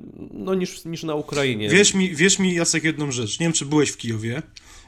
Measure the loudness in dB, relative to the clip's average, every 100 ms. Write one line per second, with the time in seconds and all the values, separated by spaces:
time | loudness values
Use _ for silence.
0 | -14 -16 -14 -8 -2 -2 -2 -8 -10 -8
1 | -4 -4 -4 -2 0 0 4 6 6 4
2 | 0 4 2 4 2 2 0 0 0 -2
3 | -2 -2 -4 0 0 0 2 2 2 0
4 | -6 -4 -4 -6 -10 -16 -20 -20